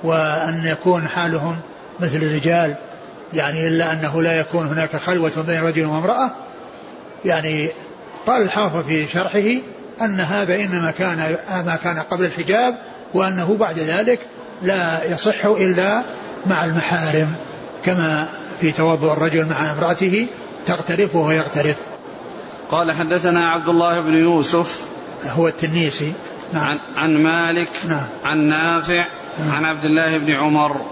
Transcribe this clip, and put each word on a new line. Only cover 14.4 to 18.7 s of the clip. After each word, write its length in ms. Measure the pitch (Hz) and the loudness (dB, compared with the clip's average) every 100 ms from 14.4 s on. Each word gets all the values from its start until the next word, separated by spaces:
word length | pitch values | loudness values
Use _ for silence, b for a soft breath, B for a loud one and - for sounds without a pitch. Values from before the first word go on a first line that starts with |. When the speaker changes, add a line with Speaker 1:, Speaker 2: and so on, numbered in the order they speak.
| - - | -16 -4
Speaker 1:
لا 420 | 180 190 175 165 | 0 2 2 0
يصح 400 | 160 170 214 202 | -2 0 2 2
إلا 580 | 202 214 190 180 190 214 247 - - - 185 | 2 4 4 4 2 0 -2 -10 -12 -6 0
مع 180 | 175 | 2
المحارم، 680 | 170 165 156 170 160 156 156 165 - - - - | 2 0 0 0 2 2 2 -2 -8 -14 -14 -4
كما 440 | - 180 160 156 156 - - - | 0 2 2 0 -2 -8 -12 0
في 120 | 165 | 0